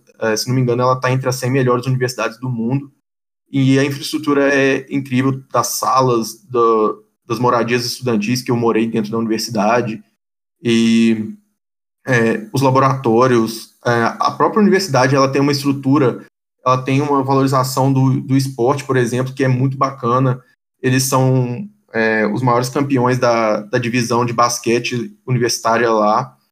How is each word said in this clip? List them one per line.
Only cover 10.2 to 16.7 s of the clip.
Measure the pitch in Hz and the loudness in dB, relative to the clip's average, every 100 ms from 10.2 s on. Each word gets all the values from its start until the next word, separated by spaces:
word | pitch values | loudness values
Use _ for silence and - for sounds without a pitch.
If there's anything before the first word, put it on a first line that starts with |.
| _ _ _ _ | _ _ _ _
e, | 117 117 113 113 113 110 104 - _ _ _ _ _ _ - | -2 2 2 4 2 0 -4 -10 _ _ _ _ _ _ -2
é, | 123 113 - - | 0 2 0 -4
os | - | 0
laboratórios, | 135 131 135 135 127 113 127 120 110 - - _ | 2 4 2 0 2 4 4 4 0 -4 -14 _
é, | 123 117 113 - | -2 0 0 0
a | - | -4
própria | - 151 214 | 0 0 2
universidade, | 202 190 196 131 131 139 | 4 2 0 2 2 4
ela | 135 | 2
tem | 139 | 2
uma | 143 | 0
estrutura, | 139 143 135 131 151 123 107 - _ _ _ | 0 -2 -2 0 2 2 -2 -12 _ _ _
ela | 127 | -2